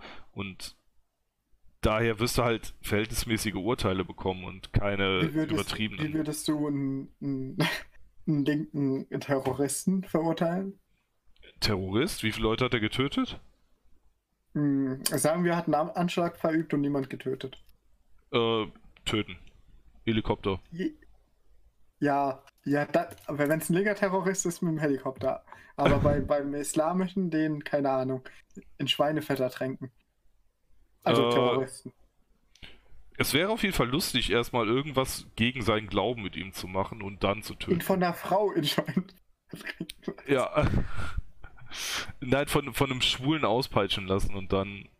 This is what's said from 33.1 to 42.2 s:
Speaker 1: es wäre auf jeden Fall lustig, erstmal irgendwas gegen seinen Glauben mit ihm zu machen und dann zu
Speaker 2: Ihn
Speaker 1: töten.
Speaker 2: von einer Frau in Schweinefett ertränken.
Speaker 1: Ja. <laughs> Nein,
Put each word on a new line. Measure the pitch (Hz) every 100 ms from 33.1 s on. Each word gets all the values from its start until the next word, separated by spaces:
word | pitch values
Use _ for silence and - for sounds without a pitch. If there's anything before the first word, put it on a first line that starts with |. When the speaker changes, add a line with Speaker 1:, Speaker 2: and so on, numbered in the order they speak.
| -
Speaker 1:
es | 123
wäre | 139 196
auf | 226
jeden | 196 -
Fall | 120
lustig, | 135 - 127 -
erstmal | 117 120 123 107
irgendwas | 127 151 131 131 - - -
gegen | 117 127
seinen | 104 107 104
Glauben | 101 107 120
mit | 92 78
ihm | 95
zu | - 90
machen | 95 98 113
und | 98 98
dann | 98 107
zu | -
Speaker 2:
Ihn | -
Speaker 1:
töten. | - 170
Speaker 2:
von | - 190
einer | 175
Frau | 170 - 190 202
in | 175
Schweinefett | 147 - - 185 - - _ _ _
ertränken. | - - - 175 - - - -
Speaker 1:
Ja. | 131 113 - -
<laughs> | - - - - - - - - - - - - - -
Nein, | -